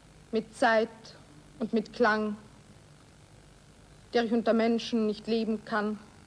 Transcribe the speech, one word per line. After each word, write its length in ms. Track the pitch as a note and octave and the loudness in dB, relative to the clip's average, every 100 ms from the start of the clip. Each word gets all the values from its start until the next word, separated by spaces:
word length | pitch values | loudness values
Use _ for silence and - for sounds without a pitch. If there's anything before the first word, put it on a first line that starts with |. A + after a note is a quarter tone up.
| - - - | -20 -20 -6
mit 240 | A3 A3 - | -6 -6 0
Zeit 340 | B3 A3 A3+ - - - - - - - | 2 4 0 -6 -20 -20 -20 -20 -20 -8
und 140 | A3 | -2
mit 200 | A3 G#3 | -2 -2
Klang, 420 | - A3+ G#3+ G#3+ G#3 - - - - - - - - - - - - - - - - - | 0 2 2 0 -6 -12 -20 -20 -20 -20 -20 -20 -20 -20 -20 -20 -20 -20 -20 -20 -20 -2
der 100 | A#3+ | 0
ich 80 | A#3 | 2
unter 220 | A#3 A3 | 0 2
Menschen 520 | A3+ A3+ A#3 - A#3 G#3+ | 2 4 2 0 0 0
nicht 220 | G#3 - | -2 -2
leben 360 | A3+ A3 G#3+ - | -2 0 -4 -2
kann. 340 | G#3+ G#3 G#3 - - | -2 -2 -4 -12 -20